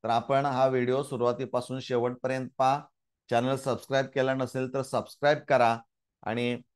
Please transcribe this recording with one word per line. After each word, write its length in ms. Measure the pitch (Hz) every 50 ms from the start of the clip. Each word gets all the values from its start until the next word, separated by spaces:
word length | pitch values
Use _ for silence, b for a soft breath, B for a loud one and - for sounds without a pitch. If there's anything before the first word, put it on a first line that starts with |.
| -
तर 60 | 113
आपण 360 | 113 120 117 - 139 139 143
हा 220 | 143 127 127 131
व्हिडिओ 340 | 135 127 127 123 123 127 135 143
सुरुवातीपासून 760 | 139 135 117 120 120 117 - 135 117 - 123 120 - 131 131
शेवटपर्यंत 720 | - - 127 120 120 123 123 123 - 131 131 131 131 123 _
पहा. 220 | - 131 131 139 147 147 _ _ _ _ _ _ _ _ -
चॅनल 260 | 120 117 123 131 135
सबस्क्राईब 500 | 131 127 135 117 113 - - 139 135 135 - _
केला 200 | 139 131 135 131
नसेल 400 | 131 131 120 - 131 131 127 131
तर 80 | 135
सबस्क्राईब 560 | 131 - - 117 104 - - _ - 143 151 143 -
करा 280 | - 139 127 120 113 117 113 - _ _ _ _ _ _ _ -
आणि 300 | - 113 120 120 123 120 120 - _ _